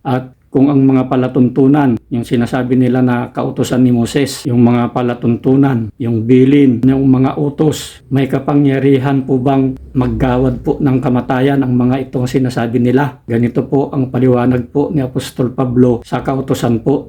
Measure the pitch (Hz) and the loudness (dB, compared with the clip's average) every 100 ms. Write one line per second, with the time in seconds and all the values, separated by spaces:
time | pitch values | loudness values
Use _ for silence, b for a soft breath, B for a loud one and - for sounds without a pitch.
0 | - 127 131 _ _ 143 139 139 135 135 | -4 -4 -4 _ _ 0 2 4 4 2
1 | 127 131 127 143 127 127 135 147 139 110 | 0 -2 0 0 0 2 2 4 2 -2
2 | - 120 120 120 120 135 123 127 127 127 | -4 -6 -2 -2 -2 -2 -2 0 2 2
3 | 127 120 120 - 131 135 123 123 127 120 | 0 0 -4 -6 -6 -4 -2 2 2 2
4 | 117 147 135 - 139 120 120 120 120 127 | 0 -2 -2 -4 -2 2 4 2 0 -2
5 | 123 120 120 117 - 135 139 123 110 - | -4 -2 -2 -2 2 2 2 0 -4 -6
6 | 117 117 113 127 131 143 139 117 127 135 | -4 -2 2 4 4 4 4 4 2 2
7 | 135 127 131 - 147 139 156 - - - | 2 2 2 -2 -4 0 -2 -2 -8 -18
8 | - - 135 135 135 143 143 135 135 135 | -4 -2 0 -2 0 2 2 2 2 2
9 | 135 135 131 135 123 135 135 131 - 135 | 2 -2 0 -2 0 0 0 -4 -8 -4
10 | 123 113 127 123 131 117 - 143 143 131 | -2 0 0 0 0 -2 -4 -2 0 0
11 | 127 123 117 131 135 139 127 123 123 135 | 0 -2 -2 0 0 0 0 0 0 0
12 | 127 139 127 143 127 127 117 123 123 127 | -4 -6 -2 -2 -2 -2 -2 0 2 2
13 | 143 - - 117 120 151 - 139 143 143 | 0 -6 -4 -2 0 -2 -2 -2 -2 -4
14 | 131 120 131 123 123 127 120 143 143 156 | -4 0 2 2 2 0 -2 -4 -2 -2
15 | 127 131 - - 127 131 131 123 127 117 | -4 -6 -8 -4 -4 -2 -2 2 2 0
16 | - 127 120 135 135 131 127 113 113 143 | -4 -8 -4 -6 -4 -4 -2 -2 -2 -2